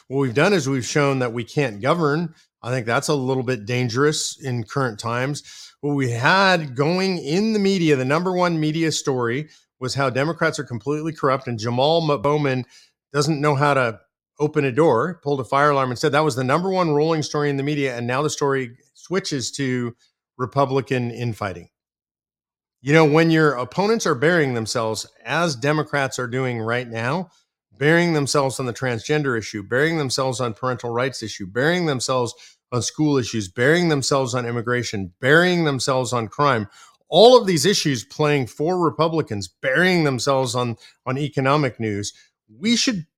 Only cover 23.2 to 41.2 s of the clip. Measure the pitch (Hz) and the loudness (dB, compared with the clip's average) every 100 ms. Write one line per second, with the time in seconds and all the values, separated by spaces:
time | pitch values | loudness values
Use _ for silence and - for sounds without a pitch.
23.2 | 165 160 156 123 127 - 208 226 180 131 | 4 4 4 2 -4 -2 0 0 0 0
24.2 | 151 175 135 120 107 123 110 107 - _ | 2 2 0 -2 -4 -4 -4 -4 -10 _
25.2 | 117 151 175 120 139 156 147 143 131 - | -6 -2 -2 -2 0 0 -2 -2 -2 -4
26.2 | 123 127 131 117 110 120 120 113 120 170 | -6 -4 -2 -4 -2 -4 -4 -6 -4 -4
27.2 | 180 _ _ _ _ - 143 170 175 156 | -6 _ _ _ _ 0 4 4 4 2
28.2 | 135 147 135 120 127 110 131 117 - 151 | 2 0 0 -2 -6 -4 -4 -4 -2 -2
29.2 | 139 117 98 107 98 127 160 165 131 139 | 0 -4 -6 -10 -4 0 0 0 -2 -2
30.2 | 131 120 120 107 127 120 120 117 131 - | -4 -4 -6 -4 -6 -6 -4 -4 -4 -6
31.2 | 107 - 92 117 151 180 160 127 - 127 | -10 -10 -8 -2 0 0 0 -2 -2 -2
32.2 | 117 - - _ _ 123 - - 151 135 | -4 -8 -20 _ _ -6 -4 -2 0 0
33.2 | 110 113 92 - 131 175 175 143 - 139 | 0 -6 -6 0 2 4 2 0 0 -2
34.2 | 127 127 120 120 113 123 117 104 92 - | 0 -4 -4 -6 -4 -4 -4 -6 -8 -4
35.2 | 127 160 180 175 156 131 - 131 120 120 | 4 4 4 2 0 0 0 -2 -2 -4
36.2 | 107 - 143 117 104 - - _ _ 165 | -4 0 2 2 -2 -12 -20 _ _ 8
37.2 | 233 247 196 160 165 196 151 123 - - | 10 8 6 2 2 2 0 -2 -6 -2
38.2 | 151 143 120 - 156 185 160 - 165 165 | 0 0 -2 -4 -2 0 0 2 0 0
39.2 | - 104 92 _ 135 139 185 175 147 127 | -4 -6 -8 _ -2 2 4 4 2 0
40.2 | 143 135 127 123 123 113 - _ 127 131 | 0 0 0 -2 -2 -6 -14 _ -6 -4